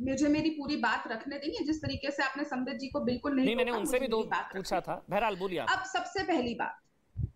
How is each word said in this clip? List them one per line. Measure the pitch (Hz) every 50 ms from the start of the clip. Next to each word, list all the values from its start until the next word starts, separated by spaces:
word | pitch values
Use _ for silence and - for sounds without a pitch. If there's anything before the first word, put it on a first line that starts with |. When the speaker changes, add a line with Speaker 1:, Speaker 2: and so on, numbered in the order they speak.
Speaker 1:
मुझे | 247 269 269 247 302
मेरी | 294 294 302 302 320
पूरी | 311 294 269 247 294
बात | 226 233 220 233 - -
रखने | 233 226 220 - 277 277 285
देंगे। | 285 311 - 440 285
जिस | 294 311
तरीके | 311 - 277 269 - - 285
से | 277 - 277
आपने | 262 277 285 294
संबित | - 262 254 254 262 269
जी | 233 269
को | 262 - 240
बिल्कुल | 233 240 254 247 - 294 277
नहीं | 262 262
Speaker 2:
नहीं, | 214 233
मैंने | 254 - 240
Speaker 1:
रोका, | 240 214
Speaker 2:
उनसे | 190 -
Speaker 1:
मुझे | - 254
Speaker 2:
भी | 269
दो | 240 220
Speaker 1:
मेरी | 220 220 -
बात | 185 175 - -
रखने | - 196
Speaker 2:
पूछा | 180 - 202 175
था। | - 160 165 190 - -
बहरहाल, | 170 202 233 220 202
बोलिए | 175 190 196 180 147
आप। | 120 -
Speaker 1:
अब | 381 381 381
सबसे | - - 359 359 - - 392 -
पहली | 370 330 269 240 240 233
बात, | - - - - - _ _ _ _ _ _ - - - - -